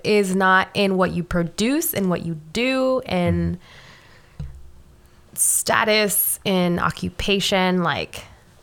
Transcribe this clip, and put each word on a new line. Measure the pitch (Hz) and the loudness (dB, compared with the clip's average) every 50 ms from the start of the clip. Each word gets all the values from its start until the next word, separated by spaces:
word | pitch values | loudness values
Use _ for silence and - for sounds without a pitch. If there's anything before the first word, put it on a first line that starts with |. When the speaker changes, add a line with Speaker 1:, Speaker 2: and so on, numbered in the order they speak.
| - | -2
Speaker 1:
is | - 214 208 202 185 185 | 2 2 2 2 2 2
not | 190 190 190 185 190 - - - | 2 4 4 4 4 2 0 0
in | - 202 196 190 | 0 0 2 2
what | 185 185 170 156 | 2 0 0 0
you | 175 165 | -2 -4
produce | - - 175 170 165 - - 208 240 277 311 339 - - | -2 -2 -2 -2 -2 -2 -2 -2 0 0 0 -2 -2 -2
and | - 196 185 | -2 0 0
what | 175 - - | 0 -2 -2
you | 165 165 156 156 160 156 | -6 -8 -8 -10 -8 -4
do | 214 240 254 262 262 262 262 262 262 - | -2 0 0 0 2 2 2 0 0 -2
and | - - 180 175 175 175 175 170 170 175 | -2 -2 0 2 2 2 0 0 -2 -4
Speaker 2:
Mm-hmm. | 180 - - - - - - - - - - - - - - - - - - - - - - - - - - - - - _ - - - - - | -6 -10 -16 -20 -20 -20 -20 -20 -20 -20 -20 -20 -20 -20 -20 -16 -14 -12 -12 -14 -16 -18 -20 -20 -20 -20 -20 -20 -20 -20 _ -20 -20 -20 -14 -6
Speaker 1:
status | - - - - - - - 220 - 220 214 214 214 214 202 196 - - - - - - | -2 -2 0 0 0 0 2 2 2 4 4 2 2 2 2 0 0 -2 -2 -2 -4 -2
in | - 190 185 180 175 175 175 | 0 0 2 2 0 0 0
occupation. | - 170 - - - 180 - - - - 196 202 185 - 208 190 185 185 180 180 175 | 0 -2 -2 -4 -6 -8 -6 -4 -2 -2 0 0 0 0 2 2 2 2 2 2 0
Like, | 160 139 98 80 - - - - - - - - - - - | 0 -2 -2 -6 -8 -10 -14 -18 -18 -20 -20 -20 -20 -20 -14